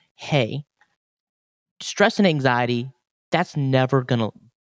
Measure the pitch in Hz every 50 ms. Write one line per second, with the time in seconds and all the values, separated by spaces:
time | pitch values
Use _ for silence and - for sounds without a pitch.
0 | _ _ _ - - - 160 139 117 - 117 147 147 _ _ _ _ _ _ _
1 | _ _ _ _ _ _ _ _ _ _ _ _ _ _ _ - - - - -
2 | 202 - - - 202 180 156 143 131 131 123 123 123 120 120 120 123 135 - _
3 | _ _ _ _ _ _ - 165 175 - - 151 139 131 131 131 131 123 139 135
4 | 123 - 123 117 110 104 - - - _ _ _